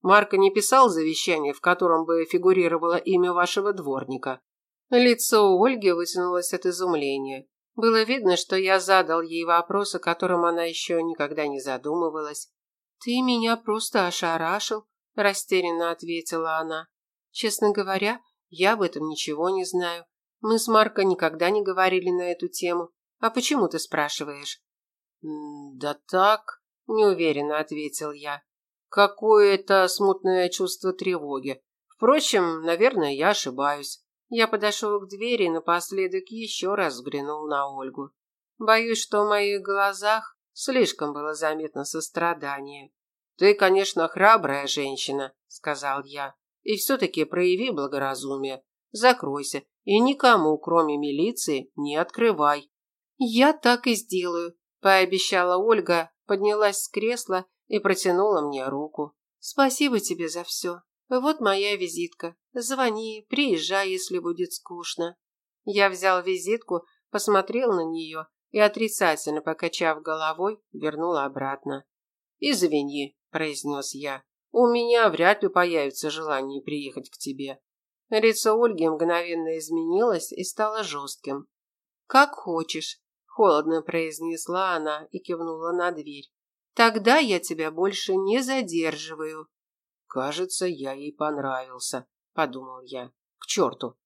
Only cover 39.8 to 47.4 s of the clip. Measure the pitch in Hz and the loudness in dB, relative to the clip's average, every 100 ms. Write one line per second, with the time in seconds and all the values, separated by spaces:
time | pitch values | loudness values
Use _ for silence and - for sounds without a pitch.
39.8 | 196 190 208 220 - _ _ - - 254 | -2 -2 -2 -2 -4 _ _ -8 -2 2
40.8 | 196 - 147 147 151 156 156 156 156 139 | 2 0 -8 -6 -8 -4 -4 -2 -6 -8
41.8 | 143 160 - - 170 165 143 139 139 143 | -8 -8 -8 -2 -2 -2 -6 -10 -12 -18
42.8 | 139 _ _ _ _ - 190 202 190 190 | -20 _ _ _ _ 4 4 6 6 4
43.8 | 196 - 165 - 202 226 151 139 139 147 | 2 0 -2 4 6 6 4 -4 -4 -4
44.8 | 139 135 - 139 135 - _ - 156 139 | -4 -6 -6 -6 -6 -12 _ -10 -6 -4
45.8 | 143 139 139 143 139 - _ _ - 214 | -4 -6 -6 -10 -12 -12 _ _ -4 -2
46.8 | - 262 185 156 151 180 | -2 0 0 0 -2 2